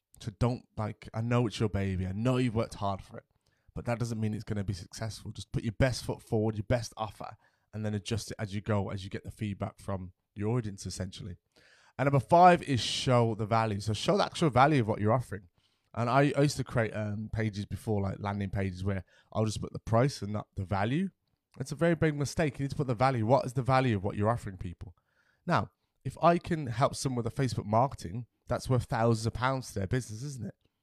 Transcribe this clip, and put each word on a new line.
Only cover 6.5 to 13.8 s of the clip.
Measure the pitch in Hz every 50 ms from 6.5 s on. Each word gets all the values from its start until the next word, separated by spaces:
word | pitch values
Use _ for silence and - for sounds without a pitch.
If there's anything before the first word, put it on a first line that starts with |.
| 107
your | 104 107 -
best | 127 117 113 - -
offer, | - 110 107 - - - - - - _ _ _ _ _ _ -
and | 107 107
then | 107 107
adjust | 104 - - 113 107 - -
it | - -
as | 110 98 95
you | 104
go, | - - 107 101 95 -
as | 101 98
you | 92 98
get | - - -
the | -
feedback | - - 110 104 98 - 98 101 - -
from | - - 98 92 92 92 - _ _ _ -
your | 101 104 107 120
audience, | 127 110 107 98 101 -
essentially. | 92 - - 92 - - - - 92 87 - _ _ _ _ _ _ _ _ _ _ _ -
And | 131
number | 143 139 139
five | - - 175 170 180 180 175 165
is | - - 135 110
show | - - - - - 135 123 120 117 113 110
the | 98 113
value. | 101 113 113 113 110 101 101